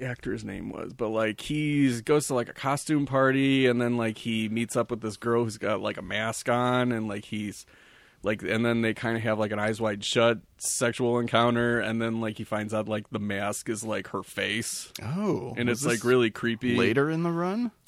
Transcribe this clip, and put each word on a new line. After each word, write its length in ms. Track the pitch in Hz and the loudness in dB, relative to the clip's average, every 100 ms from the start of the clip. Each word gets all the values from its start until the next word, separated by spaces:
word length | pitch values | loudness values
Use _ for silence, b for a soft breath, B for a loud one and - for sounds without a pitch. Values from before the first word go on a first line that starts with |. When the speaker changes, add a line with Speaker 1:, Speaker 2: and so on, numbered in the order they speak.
Speaker 1:
actor's 420 | 127 123 - 110 | -8 -6 -6 -6
name 260 | 107 98 90 | -6 -8 -8
was, 240 | - - | -10 -10
but, 140 | 127 110 | -6 -2
like, 320 | 110 110 107 | 0 0 -2
he's 600 | - 151 151 147 135 120 | -4 -2 2 4 4 2
goes 280 | 113 151 - | 2 2 2
to, 60 | |
like, 140 | 127 117 | -2 -2
a 60 | |
costume 500 | - 135 143 - 151 | -4 -2 -2 0 0
party, 600 | 139 135 135 135 135 135 131 | 2 4 4 4 4 6 4
and 120 | 120 | 4
then, 140 | 120 120 | 2 0
like, 180 | 113 107 | 0 -2
he 300 | 117 110 110 | -2 -2 0
meets 260 | 110 117 123 | -2 0 0
up 140 | 113 | 0
with 100 | 117 | -2
this 140 | 110 98 | -6 -4
girl 240 | 120 117 | 0 2
who's 140 | 117 107 | 2 -2
got, 220 | 98 101 | -2 -2
like, 160 | 104 104 | -2 -6
a 40 | |
mask 460 | 92 104 110 110 - | -4 -2 -2 -4 0
on, 440 | 120 123 127 123 | 2 4 2 2
and, 160 | 117 110 | 0 -2
like, 180 | 101 - | -6 -6
he's, 400 | 107 104 95 - b b b b b | -6 -6 -8 -16 b b b b b
like, 200 | 98 110 | -4 -2
and 220 | - 110 | 0 2
then 160 | 117 117 | 2 2
they 140 | 113 | 2
kinda 240 | 107 117 113 | 0 -2 0
have, 180 | 113 107 | 0 0
like, 120 | 107 | 0
an 80 | 104 | 0
Eyes 220 | 104 110 | 0 0
Wide 200 | 110 104 | -2 -2
Shut 340 | 101 123 117 110 - - | 0 4 4 4 -4 -10
sexual 640 | - - 120 117 123 120 | -6 0 0 2 2 2
encounter, 640 | 120 117 120 120 120 120 | 2 4 4 4 2 2
and 200 | 104 113 | 0 -2
then, 200 | 113 113 | -2 -2
like, 180 | 113 107 | -4 -6
he 60 | |
finds 280 | 107 107 107 | -4 -4 -2
out, 160 | 110 107 | -2 -2
like, 220 | 107 107 | -4 -4
the 80 | 107 | -6
mask 500 | 101 98 101 107 - | -4 -2 -4 -4 -6
is, 160 | 107 | -6
like, 240 | 110 101 95 | -4 -6 -4
her 140 | 98 | -8
face. 720 | 90 - 98 104 - - - - | -6 -4 -2 -2 -4 -8 -10 -12
Speaker 2:
Oh, 500 | 101 170 208 165 131 - | -6 -2 0 -2 -4 -2
Speaker 1:
And 100 | 120 | 0
Speaker 2:
was 120 | 117 | 0
Speaker 1:
it's, 40 | 135 | 0
like, 100 | 117 | 0
Speaker 2:
this 80 | |
Speaker 1:
really 260 | 120 127 117 | 4 4 4
creepy. 440 | - 117 113 127 120 | 0 -2 -2 0 2
Speaker 2:
later 340 | 95 120 147 | 4 4 2
in 120 | 160 | 0
the 80 | 170 | 0
run? 400 | 170 175 208 240 - | 0 -2 -2 -4 -6